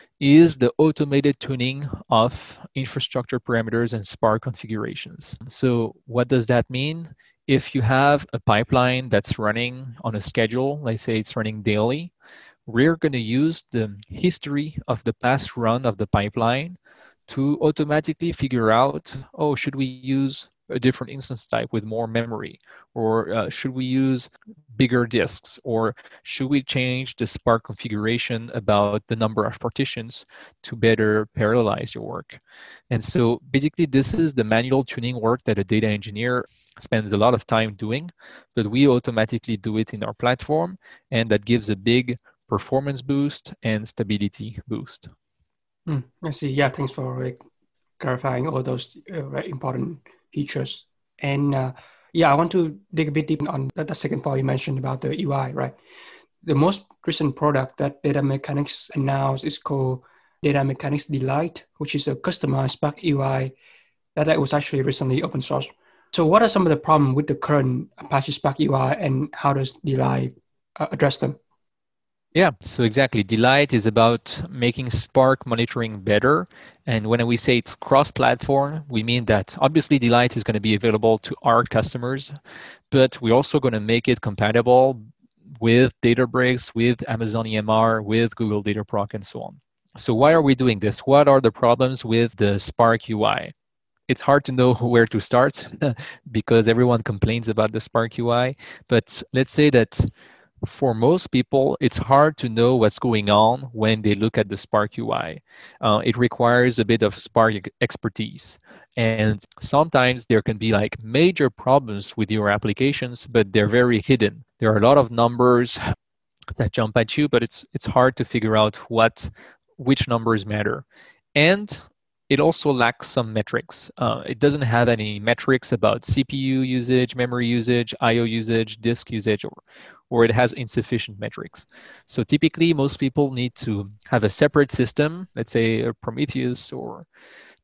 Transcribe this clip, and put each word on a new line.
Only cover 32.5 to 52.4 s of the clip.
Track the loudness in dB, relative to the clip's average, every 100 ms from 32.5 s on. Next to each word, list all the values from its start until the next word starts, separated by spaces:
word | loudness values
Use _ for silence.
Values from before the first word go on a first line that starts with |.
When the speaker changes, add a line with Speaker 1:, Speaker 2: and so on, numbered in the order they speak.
| -20 -20 -20 -6
Speaker 1:
And | -6
so | -2 0 0 0 -2
basically, | -2 0 -2 0
this | 0 0
is | 0 0
the | 0
manual | 0 0 2 0
tuning | -2 -6 -6 -2
work | -2 0
that | -2 -2
a |
data | 0 0 0
engineer | -2 -6 -6 -4 -4 -6 _ -20 -18
spends | -4 -4 0
a | 2
lot | 4
of | 2 0
time | -2 -2
doing, | -6 -6 -6 -8 -18 -20 -20 _ -4
but | -2
we | 4 4
automatically | 4 2 -2 0 -2 -6 -6
do | -4 -4
it | -4
in | -6
our | -10
platform, | -2 -2 -2 -2 -2 -2 -8 _ -20 _
and | -2 0
that | 0
gives | 0 -2 0
a | -2
big | 2 2 0 -6 _ _ -6
performance | -6 -2 -4 -2 -6
boost | -4 -2 -2 -4 -14 -8
and | -4 -4 -4
stability | -6 -4 -2 -4 -6 -14 -14 -10
boost. | -10 -10 -16 -20 -20 _ _ _ _ _ _ -8
Speaker 2:
Hmm, | -6 -8 _
I | -10
see. | -8 -4
Yeah, | 0 0
thanks | -2 -8
for, | -8 -10 -8
like, | -8 -10 _ _ _ _ _ -8
clarifying | -6 -4 -4 -4 -4
all | -4
those, | -4 -6 -10 -18 -14
uh, | -12 -10
very | -10 -10
important | -8 -6 -6 -6 -10 _ _ _
features. | -8 -6 -6 -8 -10 _ _ _ _
And, | -4 0 0
uh, | 0 -4 -8 -20 _ _
yeah, | 2 4
I |
want | 4